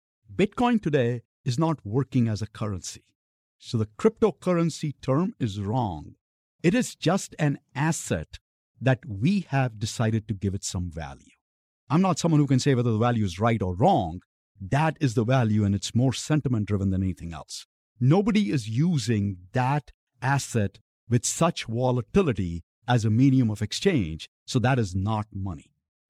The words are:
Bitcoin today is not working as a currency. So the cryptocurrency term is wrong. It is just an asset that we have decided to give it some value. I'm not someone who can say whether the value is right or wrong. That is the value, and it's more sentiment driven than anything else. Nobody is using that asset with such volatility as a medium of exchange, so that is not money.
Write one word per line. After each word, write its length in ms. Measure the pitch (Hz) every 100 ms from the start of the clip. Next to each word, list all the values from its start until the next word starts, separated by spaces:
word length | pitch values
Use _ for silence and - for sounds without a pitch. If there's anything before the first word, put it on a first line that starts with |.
| _ _ -
Bitcoin 480 | 98 208 - 240 233
today 400 | 170 143 120 120 - _ 135
is 140 | 120
not 260 | 165 156 101
working 420 | 120 135 127 117
as 140 | 104
a 60 | 107
currency. 560 | - 107 92 - - _ _ _ _ _ _
So 180 | - 113
the 120 | 107 -
cryptocurrency 960 | 220 - 214 - 185 170 170 - 156 -
term 320 | - 135 185 -
is 200 | 117 98
wrong. 560 | 98 127 110 78 - - _ _ _ _
It 100 | 160
is 220 | 233 - -
just 400 | - 196 - -
an 200 | 151 139 _ 135
asset 640 | 156 - - 90 76 - _ _ _ -
that 200 | 120 127 -
we 400 | 98 135 202 -
have 300 | 135 127 110
decided 480 | 107 - 113 110 -
to 60 |
give 200 | 98 101
it 100 | 95
some 280 | - 92 90
value. 400 | 80 73 67 _ _ _ _ _ _ -
I'm 120 | 151
not 180 | 190 160
someone 200 | 170 147
who 80 | 139
can 120 | 131
say 160 | 147 123
whether 160 | 120
the 60 | 107
value 280 | 120 117 101
is 140 | 85
right 220 | 117 117
or 120 | 92
wrong. 460 | 87 160 165 87 90 - _ _ -
That 380 | 95 135 160 151
is 140 | 135
the 100 | 110
value, 400 | 113 131 113 107
and 100 | 104
it's 220 | 101 - 117
more 180 | 131
sentiment 540 | - - 156 139 117 98
driven 220 | 101 98
than 140 | 95
anything 300 | 95 82 85
else. 320 | 80 - - - _ _ -
Nobody 520 | 123 180 208 208 202
is 180 | 156 107
using 680 | 113 170 156 107 110 101 92 92
that 380 | 127 127 143 - _ _ _
asset 580 | 127 139 - 117 98 - _ _ -
with 160 | 117 -
such 400 | - 165 - -
volatility 960 | 113 127 127 113 196 175 107 90 85 - _ -
as 180 | 123 110
a 40 |
medium 400 | 107 139 131 117
of 120 | 107
exchange, 680 | 107 - 196 160 80 78 - _ -
so 140 | 127
that 200 | 120 135
is 160 | 101 95
not 320 | 98 110 104
money. 380 | 98 98 73 - _ _ _ _